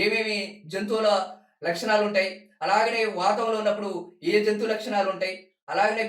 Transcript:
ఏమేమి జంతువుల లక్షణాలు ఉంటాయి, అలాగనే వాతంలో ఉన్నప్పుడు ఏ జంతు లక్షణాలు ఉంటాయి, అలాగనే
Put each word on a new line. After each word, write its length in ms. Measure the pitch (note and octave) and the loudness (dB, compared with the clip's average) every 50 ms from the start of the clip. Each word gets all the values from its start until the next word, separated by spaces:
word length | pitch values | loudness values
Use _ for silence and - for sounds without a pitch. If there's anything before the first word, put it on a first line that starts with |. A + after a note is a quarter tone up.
ఏమేమి 360 | G3+ G#3+ A3 A3 A3 G#3+ G#3 G3+ - - - - - | 0 0 2 0 -2 -2 -4 -4 -6 -8 -12 -16 -14
జంతువుల 420 | D#3+ F#3+ G3 G#3+ G3+ G#3+ A3 A3 G#3 G3+ - - - - - _ _ _ - D#3 | -8 -6 -4 -2 -2 0 2 2 4 2 2 0 -4 -10 -18 _ _ _ -6 -4
లక్షణాలు 380 | E3+ E3+ - A3 A3 G#3+ G#3 G#3 G#3 | -4 -4 -2 0 2 2 2 2 2
ఉంటాయి, 220 | G#3 F#3+ F#3+ F#3+ - - - _ _ - | 2 0 0 0 -4 -10 -18 _ _ -6
అలాగనే 420 | E3 F#3 G3+ A3 A3+ A#3 A#3 A3+ A3 | 0 2 2 4 2 2 0 0 -2
వాతంలో 520 | G#3 E3+ F3 F#3 G3+ G#3 - A#3 A3 A3 G#3+ | -2 -2 0 2 2 2 2 0 0 0 0
ఉన్నప్పుడు 320 | G#3 G#3 G#3 G#3 G#3 F#3+ F3 E3+ - - - - - | 0 0 0 -2 -4 -6 -6 -8 -10 -12 -12 -6 -2
ఏ 200 | F3 G#3 G#3 G#3 | 2 2 4 4
జంతు 220 | G#3+ G#3 G3+ A3+ | 2 0 0 0
లక్షణాలు 420 | A3 G#3+ G#3+ - B3 G#3 G3+ F#3+ F#3+ | -2 -2 -4 -4 -2 0 0 0 0
ఉంటాయి, 240 | F3+ F3 F#3 F#3+ F#3 - - _ _ _ _ - | 0 -2 -4 -4 -6 -8 -14 _ _ _ _ -4
అలాగనే 360 | C#3 F#3+ G#3 G#3+ A3 A3+ A3 | 0 2 2 2 2 0 -2